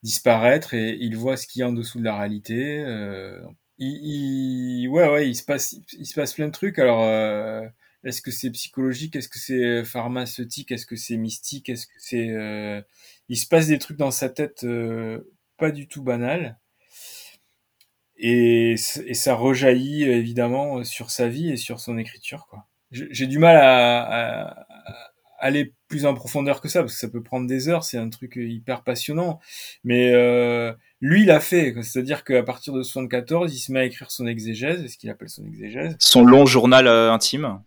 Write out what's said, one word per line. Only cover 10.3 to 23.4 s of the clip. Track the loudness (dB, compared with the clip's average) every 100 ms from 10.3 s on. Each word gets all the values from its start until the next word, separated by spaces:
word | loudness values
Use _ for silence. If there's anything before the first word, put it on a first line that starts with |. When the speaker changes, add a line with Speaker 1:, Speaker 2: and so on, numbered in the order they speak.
| -10 -12 -12 -10
Speaker 1:
Est-ce | -12 -10
que | -14
c'est | -8 -6
mystique ? | -6 -8 -12 -14 -12
Est-ce | -12 -12
que | _
c'est... | -10 -6 -6
Euh... | -8 -8 -10 -10 -12 -14 _ _ _ _
il | -8
se | 0
passe | 2 2
des | -2
trucs | -4 -6
dans | -4
sa | -4 -6
tête, | -6 -8 -8
euh, | -8 -6 -6 -6 -8 -12 -16 _ _ _
pas | -6
du | -6 -14
tout | -10
banals. | -6 -4 -4 -4 -8 -14 _ _ _ -20 -20 -20 -20 _ _ _ _ _ _ _ _ _
Et | 0 4 6 6 4 0
c-, | -4 -8 -8
et |
ça | -4 -2
rejaillit, | 0 0 4 4 4 0 -2
évidemment, | 2 2 0 -2 -2 -2 -4 -6
sur | -10 -12 -10
sa | -4 -4
vie | -2 -6
et | -6
sur | -8 -12
son | -8 -8
écriture, | -8 -14 -16 -16 -18
quoi. | -20 _ _ _
J'ai, | -14 -12
j'ai | -6 -4
du |
mal | 4